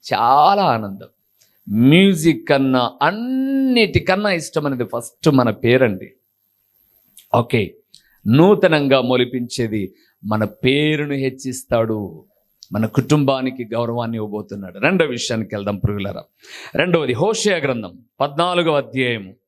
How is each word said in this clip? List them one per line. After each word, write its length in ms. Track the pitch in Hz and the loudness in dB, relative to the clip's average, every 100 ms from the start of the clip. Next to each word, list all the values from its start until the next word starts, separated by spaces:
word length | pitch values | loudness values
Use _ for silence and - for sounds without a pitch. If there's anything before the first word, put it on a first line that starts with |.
| - | -4
చాలా 500 | 101 117 139 156 202 | 0 2 4 4 4
ఆనందం. 440 | 185 117 101 98 - _ _ _ _ _ - | 2 0 -2 -12 -18 _ _ _ _ _ -4
మ్యూజిక్ 800 | 101 127 165 196 180 160 151 - | 4 6 8 6 4 2 0 0
కన్నా, 420 | 139 135 131 120 - | 0 2 0 0 0
అన్నిటికన్నా 1300 | 151 202 240 262 269 269 269 240 208 170 151 190 208 | -2 -2 -4 -4 -2 0 2 2 2 0 0 -2 0
ఇష్టమైనది 520 | 180 151 - 147 131 | -4 -4 -4 -4 -4
ఫస్ట్ 460 | 117 117 117 _ 160 | -4 -6 -10 _ 2
మన 200 | 135 117 | 4 2
పేరండి. 640 | 104 117 127 127 92 - _ _ _ _ _ _ _ _ _ _ - _ 120 | 0 2 4 4 0 -12 _ _ _ _ _ _ _ _ _ _ -20 _ -2
ఓకే, 380 | 117 123 95 - _ _ _ _ - | 0 -2 -4 -8 _ _ _ _ 0
నూతనంగా 760 | 123 175 208 190 156 139 135 | 4 6 6 4 2 2 2
మొలిపించేది 920 | 123 127 123 127 120 - 113 107 92 _ _ _ 101 | 2 0 0 -2 -8 -6 -4 -4 -6 _ _ _ -4
మన 180 | 107 | -2
పేరును 680 | 107 - 123 139 151 151 147 | -2 -2 0 2 0 -2 -4
హెచ్చిస్తాడు, 1120 | 139 135 131 131 123 - 117 113 110 98 80 _ _ _ _ - | -4 -4 -6 -10 -10 -4 -2 0 -4 -6 -12 _ _ _ _ -8
మన 120 | 104 110 | -4 -2
కుటుంబానికి 800 | - 117 151 135 135 131 127 117 | 0 2 2 2 -2 -4 -8 -8
గౌరవాన్ని 440 | 113 117 117 117 117 | -6 -4 -4 -6 -6
ఇవ్వబోతున్నాడు. 600 | 107 104 104 101 95 92 | -8 -8 -10 -14 -14 -4
రెండో 260 | 127 185 156 | -2 0 -2
విషయానికి 500 | 123 - 113 113 107 | -4 -6 -6 -4 -6
వెళ్దాం, 220 | 101 101 | -6 -4
ప్రియులారా. 460 | 107 101 98 - - _ - - - - | -4 -4 -8 -10 -16 _ -20 -20 -10 -2
రెండవది 380 | 175 170 139 | 0 2 0
హోషేయ 420 | 120 185 220 208 180 | 0 0 0 0 0
గ్రంథం 440 | 139 123 98 - _ _ | -2 -4 -8 -16 _ _
పద్నాలుగవ 580 | 143 147 175 175 165 147 | -4 0 -2 0 0 0
అధ్యాయము. 560 | 139 127 127 113 95 - | -2 -2 -2 -2 -8 -20